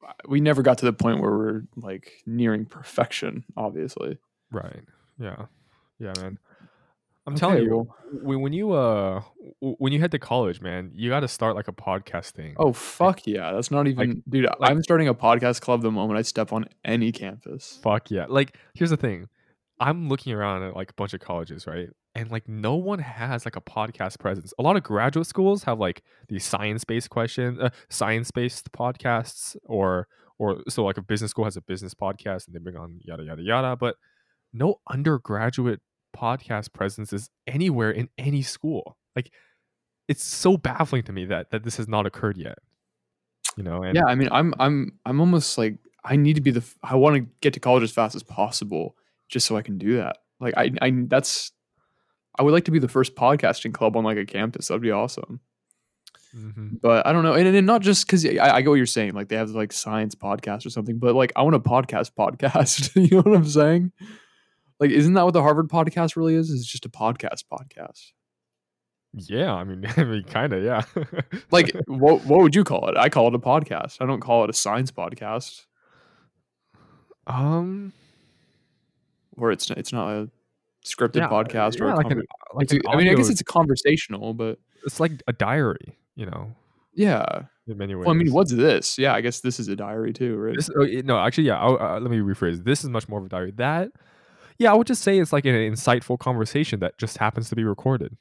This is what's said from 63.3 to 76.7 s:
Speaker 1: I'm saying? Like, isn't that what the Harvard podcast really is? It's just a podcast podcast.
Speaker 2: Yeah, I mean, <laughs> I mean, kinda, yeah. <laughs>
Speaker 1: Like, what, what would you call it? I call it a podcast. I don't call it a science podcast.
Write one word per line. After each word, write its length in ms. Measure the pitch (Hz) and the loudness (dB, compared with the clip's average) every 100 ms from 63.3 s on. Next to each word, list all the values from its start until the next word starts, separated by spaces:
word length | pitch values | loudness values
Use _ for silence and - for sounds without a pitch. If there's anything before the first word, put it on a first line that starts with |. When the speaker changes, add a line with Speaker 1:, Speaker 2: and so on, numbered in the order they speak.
| 202 | 6
Speaker 1:
I'm 80 | |
saying? 480 | 151 147 147 170 180 - 196 - _ _ _ _ _ _ | 6 4 6 4 2 -6 -18 -20 _ _ _ _ _ _
Like, 120 | 147 | 4
isn't 240 | 135 151 | 6 6
that 100 | 185 | 6
what 80 | 180 | 4
the 80 | 170 | 4
Harvard 260 | 147 151 160 | 4 4 2
podcast 460 | 165 160 170 165 165 | 2 0 0 -2 0
really 180 | 165 | 2
is? 160 | 160 160 | 2 2
It's 140 | 135 117 | -2 -4
just 180 | - | -10
a 60 | - | -14
podcast 540 | - 110 120 - - - | -4 -2 -2 -6 -10 -10
podcast. 640 | - 135 - - - - _ _ _ _ _ _ _ _ _ _ | -14 -14 -18 -20 -20 -20 _ _ _ _ _ _ _ _ _ _
Speaker 2:
Yeah, 400 | - 82 110 185 | -18 -8 -4 -2
I 100 | 95 | -4
mean, 220 | 95 92 101 | -6 -8 -4
<laughs> 100 | 123 | 0
I 80 | |
mean, 180 | 135 107 | 0 -2
kinda, 360 | 95 110 139 95 | -4 -2 -2 -2
yeah. 240 | 104 113 110 - 147 - - | -2 -2 -2 -6 -6 -8 -8
<laughs> 160 | 208 - | -12 2
Speaker 1:
Like, 220 | 175 147 185 147 | 4 4 0 -6
what, 360 | 135 143 160 127 | 4 6 6 6
what 160 | 165 | 6
would 120 | 170 | 8
you 80 | 165 | 6
call 240 | 190 - - | 2 2 0
it? 60 | - | 2
I 100 | 127 | 2
call 180 | 131 117 | 4 4
it 60 | |
a 40 | 120 | 2
podcast. 560 | 127 147 151 82 - - | 2 2 0 -6 -8 -6
I 60 | 131 | -4
don't 140 | 131 | -4
call 240 | 120 117 | 2 2
it 60 | 107 | 2
a 20 | |
science 400 | 110 101 110 127 | 0 -2 -2 -4
podcast. 720 | - 87 - 104 110 - - _ _ _ _ _ _ _ _ _ _ _ | -6 -10 -10 -8 -8 -8 -18 _ _ _ _ _ _ _ _ _ _ _